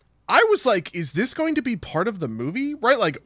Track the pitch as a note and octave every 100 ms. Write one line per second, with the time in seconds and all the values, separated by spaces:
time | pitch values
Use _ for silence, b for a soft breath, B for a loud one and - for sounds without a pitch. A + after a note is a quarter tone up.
0 | _ _ - B3+ A4 G4+ B3+ G3 - F3
1 | D#3 D3+ B3+ - D#4+ D4+ B3 G#3+ - D#3+
2 | G#3 G3 C#3 A2 B2+ A3 C#4+ D4 A#3+ C4+
3 | F3 C#3